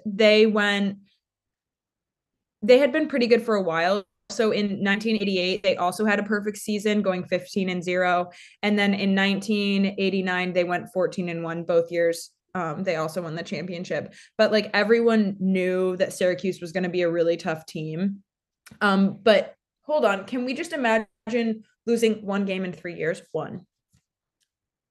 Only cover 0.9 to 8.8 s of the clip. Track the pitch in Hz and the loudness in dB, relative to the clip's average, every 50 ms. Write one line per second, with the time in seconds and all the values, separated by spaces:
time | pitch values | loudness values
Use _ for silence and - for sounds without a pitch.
0.9 | 196 - - _ _ _ _ _ _ _ _ _ _ _ _ _ _ _ _ _ | -4 -6 -12 _ _ _ _ _ _ _ _ _ _ _ _ _ _ _ _ _
1.9 | _ _ _ _ _ _ _ _ _ _ _ _ _ _ - 214 247 269 294 262 | _ _ _ _ _ _ _ _ _ _ _ _ _ _ 4 6 6 8 6 4
2.9 | 262 311 311 311 285 269 240 220 233 233 226 233 220 202 185 170 160 165 170 180 | 2 2 0 0 0 0 2 4 4 2 2 2 0 0 0 0 0 2 2 2
3.9 | 196 208 190 _ _ _ _ - - - 226 214 - 202 208 202 196 202 196 196 | 2 0 -2 _ _ _ _ -8 -2 0 0 2 2 0 0 -2 -2 -2 0 0
4.9 | 202 220 214 226 220 214 202 202 190 185 180 185 190 208 - 190 175 - 175 180 | 0 0 0 0 0 0 0 0 0 0 0 0 -2 -2 0 0 0 0 0 -2
5.9 | 180 - 214 214 202 202 208 202 220 208 202 214 202 - - - 208 202 202 214 | -2 0 0 0 0 0 0 -2 -4 -4 -4 -4 -8 -6 -6 -6 -4 -2 0 0
6.9 | 208 214 196 190 185 180 180 - 185 180 180 - - 202 185 185 180 180 165 180 | 0 0 0 0 -2 -4 -4 -2 -4 -4 -4 -4 -4 -4 -2 -2 -4 -4 -4 -2
7.9 | 180 180 185 180 175 180 180 180 - - - - - _ - 208 208 202 | -2 0 2 2 2 0 -2 -4 -8 -20 -20 -20 -12 _ -2 0 0 2